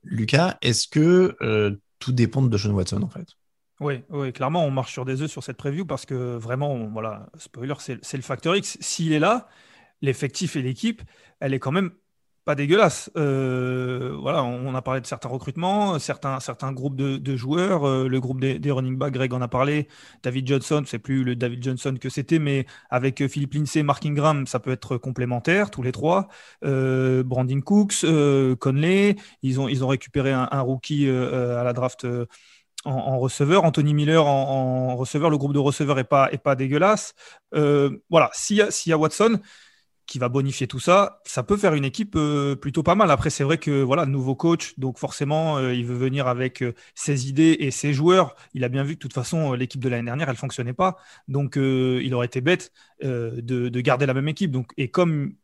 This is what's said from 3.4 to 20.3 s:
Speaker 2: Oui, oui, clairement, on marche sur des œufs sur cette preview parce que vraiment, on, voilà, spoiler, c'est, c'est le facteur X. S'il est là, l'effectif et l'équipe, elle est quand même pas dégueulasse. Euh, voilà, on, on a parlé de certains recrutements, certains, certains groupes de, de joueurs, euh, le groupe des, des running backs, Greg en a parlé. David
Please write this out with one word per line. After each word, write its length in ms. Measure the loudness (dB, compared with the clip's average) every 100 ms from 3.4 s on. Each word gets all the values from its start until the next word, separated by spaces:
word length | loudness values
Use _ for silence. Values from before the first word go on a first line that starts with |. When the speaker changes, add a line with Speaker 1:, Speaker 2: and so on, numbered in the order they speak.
| _ _ _ _
Speaker 2:
Oui, 220 | -6 -6 -8
oui, 220 | -6 -6
clairement, 320 | -4 -2 0
on 80 | 0
marche 220 | 0 -4
sur 100 | -8
des 180 | -6 -4
œufs 80 | -6
sur 140 | -8
cette 140 | -12 -8
preview 280 | -6 -6 -6
parce 200 | -8 -6
que 320 | -6 -6 -8
vraiment, 340 | -6 -4 -2
on, 180 | -4 -6
voilà, 380 | -8 -8 -10 -16 -20
spoiler, 360 | -20 -12 -8 -8
c'est, 200 | -8 -12
c'est 120 | -10 -10
le 80 |
facteur 320 | -8 -4 0 -2
X. 220 | -2 -10
S'il 320 | -8 -4 0
est 80 | 4
là, 300 | 4 2 -4 _ _ _ _ _
l'effectif 540 | -2 -2 -4 -4 -4 -2
et 60 |
l'équipe, 400 | -4 -2 -4 -4 -12 _ _ _
elle 120 | -4
est 60 | -2
quand 140 | 0
même 180 | 0 -2 -6 _ _ _ _ -4
pas 100 | -2
dégueulasse. 560 | 2 4 4 2 -8 -2
Euh, 1000 | 0 0 0 -2 -2 -2 -4 -4 -6 -6
voilà, 200 | -2 -2
on, 280 | -2 -4 -6
on 40 |
a 80 | -6
parlé 200 | -4 -4
de 40 | -6
certains 220 | -10 -8
recrutements, 720 | -8 -8 -4 -2 0 0 -2
certains, 400 | -4 -6 -4 -6
certains 320 | -8 -8 -8
groupes 240 | -6 -6 -2
de, 220 | -4 -4
de 180 | -4 -6
joueurs, 500 | -2 -2 0 2 2
euh, 220 | 0 0
le 140 | -2
groupe 180 | -2 -2
des, 180 | -2 -2
des 140 | -2
running 260 | -2 -2 -2
backs, 140 | -2
Greg 220 | -2 -2
en 80 | -2
a 80 | -2
parlé. 400 | 0 0 0 -4 -12 -20 -8
David 240 | -6